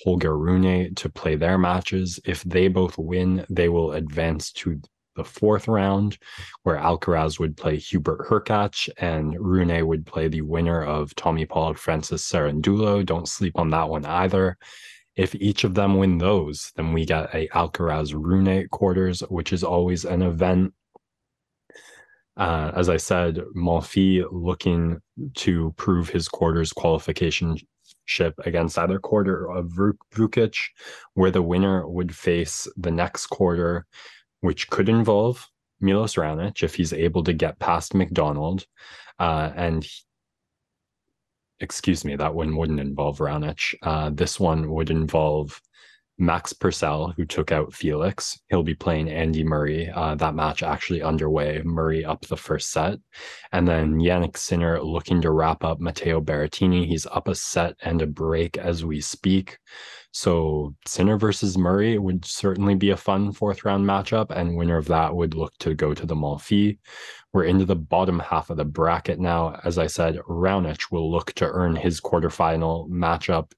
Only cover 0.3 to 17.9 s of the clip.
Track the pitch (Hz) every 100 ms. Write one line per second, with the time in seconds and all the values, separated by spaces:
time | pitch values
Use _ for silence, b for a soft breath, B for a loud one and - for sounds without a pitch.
0.3 | 78 80 92 92 90 90 92 80 - 82
1.3 | 78 85 95 87 90 - 95 90 87 -
2.3 | - 90 92 95 92 90 - 80 90 92
3.3 | 92 - 90 85 85 80 76 78 76 82
4.3 | 78 - - - 76 - _ _ - 80
5.3 | - 107 104 - 107 98 98 104 - B
6.3 | B B B - 78 80 82 - 82 80
7.3 | 76 80 76 - 76 - 90 73 78 -
8.3 | 107 - 107 104 - - - 87 80 78
9.3 | 82 95 92 87 85 80 80 76 82 80
10.3 | 78 76 82 85 82 73 76 73 - 85
11.3 | 80 78 80 80 78 - 80 78 80 -
12.3 | 87 73 73 87 101 107 101 90 82 82
13.3 | - 92 80 80 80 80 78 73 85 95
14.3 | 95 92 92 B B B B B - 92
15.3 | 101 101 98 104 92 98 95 95 87 90
16.3 | 101 76 73 - - 80 82 80 80 78
17.3 | 80 80 87 82 - 85